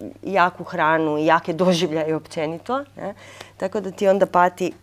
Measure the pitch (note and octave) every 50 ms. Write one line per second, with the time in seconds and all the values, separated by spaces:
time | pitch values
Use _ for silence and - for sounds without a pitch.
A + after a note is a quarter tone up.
0 | G#2 - - - - - G3 F#3 E3+ F3+ F3+ - E3+ - F3+ F3 D#3 D3+ D#3+ D#3+
1 | D#3+ D#3 D3+ D3+ D#3 D#3+ D#3+ E3 - - E3 D#3+ F#3 F#3 F3+ E3 F3+ D#3 D#3 D#3+
2 | D#3 D#3+ D#3+ D3+ D3+ - - F3 D3+ D#3 E3 E3 - - B3 C#4 C#4+ - - -
3 | - F#3+ G#3 - - - - - - - - - F#3 F#3+ - G#3+ F#3 F#3+ F3 -
4 | G3+ F#3+ F#3+ G3 F#3 F3+ - F3 F3 F3+ F3+ - F#3 E3+ - -